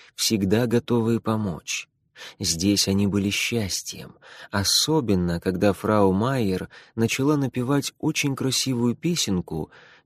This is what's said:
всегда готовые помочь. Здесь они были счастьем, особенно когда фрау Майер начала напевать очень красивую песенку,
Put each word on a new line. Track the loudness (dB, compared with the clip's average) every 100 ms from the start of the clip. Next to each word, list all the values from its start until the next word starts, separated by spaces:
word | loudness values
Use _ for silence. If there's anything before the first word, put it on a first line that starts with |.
| -20 -6
всегда | -2 0 2 2 4
готовые | 0 2 0 2 0
помочь. | 0 -2 -2 -6 -8 -8 -10 _ _ -20 -20 -8
Здесь | -4 0 2 2 2
они | 2 2
были | 0 0
счастьем, | -2 -2 -4 -4 -6 -8 -14 -16 -20 -20 -20 -8
особенно | -4 0 0 2 2 2 2 2 0
когда | -2 2 2
фрау | 2 2 4 4
Майер | 4 0 0 0 -2 -6 -14 -14 -2
начала | 0 2 2 2
напевать | 0 -2 -2 -2 -2 -4
очень | -4 -2 -2 -2
красивую | -2 -2 -2 0 0 0
песенку, | -2 -2 0 -2 -2 -6 -8 -12 -20 -16